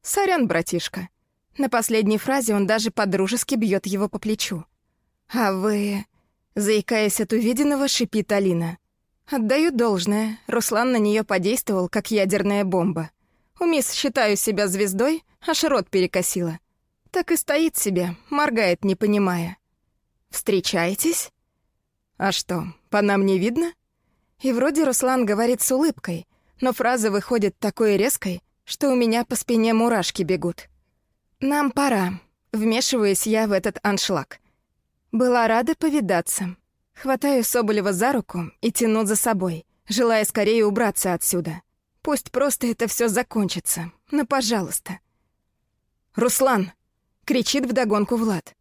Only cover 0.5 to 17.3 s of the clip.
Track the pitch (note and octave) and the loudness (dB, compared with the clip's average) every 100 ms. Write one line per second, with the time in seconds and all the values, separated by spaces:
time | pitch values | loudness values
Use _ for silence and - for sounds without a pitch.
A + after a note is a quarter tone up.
0.5 | E3 E3 F3 - - F3+ _ _ _ _ | 0 0 -4 -4 -10 -12 _ _ _ _
1.5 | - C4+ A#3+ A3 A3 G#3 G#3+ - C#4 A3+ | -4 0 0 0 2 2 2 0 -2 0
2.5 | G#3 G3 A3 A3 - G3+ F#3+ F#3+ A#3 - | 0 2 0 0 -2 0 0 0 -2 -2
3.5 | C4 A3 F#3+ F#3+ G3 G3+ G3+ G#3+ G#3+ - | 0 0 0 -2 -4 -4 -4 -4 -4 -4
4.5 | F3 - _ _ _ _ _ _ A#3 G#3+ | -8 -12 _ _ _ _ _ _ -2 0
5.5 | F#3+ G3+ G#3 G#3 G3+ G#3 _ _ _ _ | 0 0 0 -2 -4 -8 _ _ _ _
6.5 | - G#3 G#3+ - A3+ G#3+ - G#3+ A3+ A3+ | -4 0 0 2 0 0 0 -2 0 0
7.5 | B3 D4 C#4+ C#4 - A#3+ G#3+ - G3+ G3 | 2 2 2 0 0 0 -2 0 0 2
8.5 | E3+ E3 F3 _ _ _ _ - C#4 A3 | 0 -2 -8 _ _ _ _ -6 -2 2
9.5 | C#4 E4 C4 A#3 G3 F3+ G#3 A3 A3 - | 2 2 2 2 2 0 0 -2 -6 -4
10.5 | A#3+ A3+ A3 B3 B3 G#3 G#3+ G#3+ F#3+ F3+ | -2 0 0 2 2 2 0 0 0 0
11.5 | B3+ - F#3+ F3+ A3 - G#3+ F#3+ G3+ G3 | -2 0 -2 0 -2 0 0 2 2 0
12.5 | G3+ G3 F#3 E3+ E3 D#3+ _ _ _ _ | 0 0 0 0 -2 -8 _ _ _ _
13.5 | _ F4 D#4+ B3 - C#4+ B3 G#3+ G3+ - | _ 0 2 0 -2 -2 0 2 2 0
14.5 | G3+ G3+ F#3+ G#3 F#3 C4 D#4+ _ _ - | 0 0 0 -2 0 0 0 _ _ -4
15.5 | D#4 D#4+ C4 F#3 G3 F3+ F#3 F3+ F#3+ E3+ | 0 2 0 0 0 0 0 -2 -2 -4
16.5 | E3 _ _ _ _ _ F4+ E4+ | -6 _ _ _ _ _ -4 0